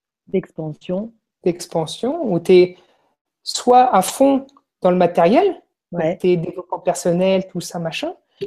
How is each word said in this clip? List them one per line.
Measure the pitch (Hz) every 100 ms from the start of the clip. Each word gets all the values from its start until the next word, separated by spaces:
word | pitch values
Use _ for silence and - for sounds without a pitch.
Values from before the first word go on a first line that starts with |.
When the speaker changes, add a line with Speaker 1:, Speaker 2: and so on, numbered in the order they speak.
| _ _ _
Speaker 1:
D'expansion. | 190 - - 156 151 - 185 226 _ _ _
Speaker 2:
d'expansion, | 180 175 - 170 156 - 233 339 262
ou | 170
t'es | 170 185 180 - _ _ _ _ _ _
soit | - - - 247 247
à | 196
fond | 185 - 269 269 269 _ _ _
dans | 185
le | 180
matériel, | 175 175 170 269 403 302 _ _ _
Speaker 1:
Ouais. | 170 160
Speaker 2:
donc | 185
t'es | 185 175
développement | 165 - - 175
personnel, | 180 170 185 175 190 190 185
tout | 175
ça, | - 175
machin, | 165 160 311 359 _ -